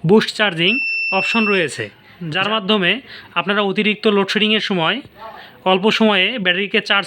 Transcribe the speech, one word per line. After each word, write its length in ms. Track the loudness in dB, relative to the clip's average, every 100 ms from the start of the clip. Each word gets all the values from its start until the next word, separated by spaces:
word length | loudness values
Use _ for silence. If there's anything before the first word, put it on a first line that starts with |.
বুস্ট 260 | 6 4 4 0
চার্জিং 340 | 0 2 0 0 -2 -4 -2 -2
অপশন 240 | -2 0 0
রয়েছে, 320 | 0 -2 -4 -10 -10 -20 -14 -8
যার 140 | -4 -2
মাধ্যমে 360 | -4 0 2 2 -2 -6 -20 -10 -6
আপনারা 200 | -2 0 0
অতিরিক্ত 340 | 0 0 2 2 2
লোডশেডিংয়ের 460 | 0 0 2 0 0
সময় 280 | 0 0 -2 -8 -18 -18 -18 -20 -4
অল্প 200 | 0 2 2 2
সময়ে 280 | 2 2 0 0
ব্যাটারিকে 360 | -2 -2 0 -2 0
চার্জ 180 | -2